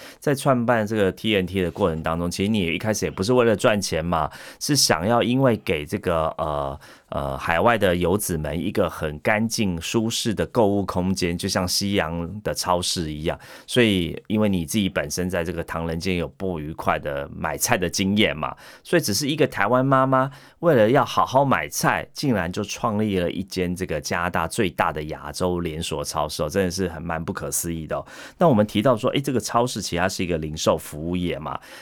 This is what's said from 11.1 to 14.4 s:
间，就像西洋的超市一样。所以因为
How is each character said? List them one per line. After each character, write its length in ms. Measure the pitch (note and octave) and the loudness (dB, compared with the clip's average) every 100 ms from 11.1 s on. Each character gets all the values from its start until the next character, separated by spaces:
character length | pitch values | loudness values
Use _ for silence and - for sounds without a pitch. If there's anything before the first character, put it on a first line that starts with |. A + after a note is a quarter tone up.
间， 240 | F#2 F2 F2 | 0 -2 -2
就 140 | G2+ | -2
像 180 | G2+ F2+ | 0 0
西 260 | - G2 | 0 0
洋 480 | G2 D#2+ E2+ E2+ G#2 | 0 0 -4 -6 -6
的 100 | D#2+ | -6
超 260 | D2 - F2+ | -4 0 0
市 320 | F2+ F#2 D#2+ | 0 -2 -4
一 120 | D2+ | -4
样。 160 | D#2+ C#2+ - - - | -4 -6 -10 -18 -2
所 160 | B2+ | 4
以 400 | A2+ F#2+ E2 D2 - | 4 4 0 -4 -2
因 120 | |
为 80 | G#2+ | 0